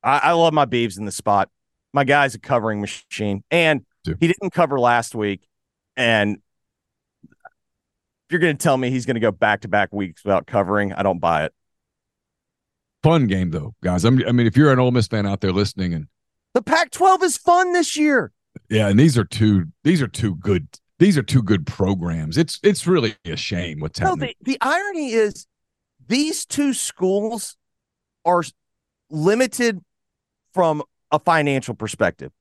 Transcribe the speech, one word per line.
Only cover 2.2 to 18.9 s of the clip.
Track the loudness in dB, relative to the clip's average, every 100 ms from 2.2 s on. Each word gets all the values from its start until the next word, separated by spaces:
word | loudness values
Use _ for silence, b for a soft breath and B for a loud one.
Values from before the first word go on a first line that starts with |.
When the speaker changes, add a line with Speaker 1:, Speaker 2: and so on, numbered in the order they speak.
| 2 -4
Speaker 1:
a |
covering | -2 -2 0 -4
machine, | -6 -10 _ -6 -4 -6 -2
and | 0 2 0 -4 _
Speaker 2:
Dude. | -10 -2
Speaker 1:
he | 0
didn't | 0 -4
cover | 0 0 2
last | 2 2 0 -4
week. | -4 -4 _ _ _ _ _ -2
And | 2 2 2 -2 _ _ _ _ _ _ _ _
if | _ _ -20 _ _ _ _ _ _ _ _
you're | 0
gonna | 2
tell | 2 2 2
me | 0
he's | -2 -2
gonna | 0
go | 0
back-to-back | 2 0 0 0 -2 0
weeks | -4 -8 -8
without | 0 0 0
covering, | -2 0 0 -2
I | -2
don't | -2 0
buy | 0 0 -2
it. | _ _ _ _ _ _ _ _ _ _ _ _ _ _ _
Speaker 2:
Fun | 2 4 2
game, | 0 -2
though, | -4 -10 -8
guys. | -4 0
I'm, | 2 2 2
I |
mean, | 2 2
if | 4
you're | 4
an | 4
Ole | 2
Miss | 2 0
fan | -2 -2
out | -2
there | -2
listening, | 0 -2 -2 -6
and | -6 -10 _ _ _ _
Speaker 1:
The | -6
Pac-twelve | 0 0 0 2 2 4
is | 0 -2
fun | 2 2 4
this | 0 -2 0
year. | 2 2 -2 _ _ -20 _
Speaker 2:
Yeah, | 0
and | 2